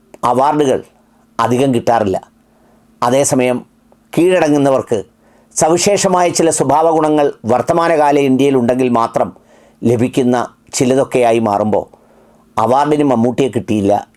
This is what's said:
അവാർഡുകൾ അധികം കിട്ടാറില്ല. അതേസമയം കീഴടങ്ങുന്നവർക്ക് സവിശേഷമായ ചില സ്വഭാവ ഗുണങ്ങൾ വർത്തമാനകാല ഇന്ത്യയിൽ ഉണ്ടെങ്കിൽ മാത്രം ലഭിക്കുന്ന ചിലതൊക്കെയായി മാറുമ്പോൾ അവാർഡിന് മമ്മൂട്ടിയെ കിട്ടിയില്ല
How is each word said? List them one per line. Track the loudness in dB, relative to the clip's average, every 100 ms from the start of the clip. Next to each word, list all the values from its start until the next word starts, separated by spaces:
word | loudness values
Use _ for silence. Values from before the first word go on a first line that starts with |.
| _ -6 -2
അവാർഡുകൾ | 0 2 2 0 -2 -6 _ _ _ _ -4
അധികം | -2 0 0 0
കിട്ടാറില്ല. | 0 0 0 -4 -8 _ _ _ _ _ _ _ -2
അതേസമയം | 0 0 0 0 -2 -8 _ _ _ _
കീഴടങ്ങുന്നവർക്ക് | -2 0 2 0 0 2 0 -2 -6 -6 _ _ _ _ -4
സവിശേഷമായ | 0 0 0 0 0 0 0 0
ചില | 0 0
സ്വഭാവ | 0 2 2 2
ഗുണങ്ങൾ | 0 0 0 -2 -2
വർത്തമാനകാല | -2 0 0 0 2 2 2 2
ഇന്ത്യയിൽ | 2 2 2
ഉണ്ടെങ്കിൽ | 0 0 0 0
മാത്രം | -2 -2 -4 -6 _ _ _ _ -2
ലഭിക്കുന്ന | 0 0 0 0 0 -4 -10 _ -4
ചിലതൊക്കെയായി | 0 0 0 0 0 0 0
മാറുമ്പോൾ | 0 0 -2 -4 -12 _ _ _ _ _ -4
അവാർഡിന് | 0 0 0 0 0
മമ്മൂട്ടിയെ | 0 0 0 -2 -4
കിട്ടിയില്ല | -4 -2 0 0 -2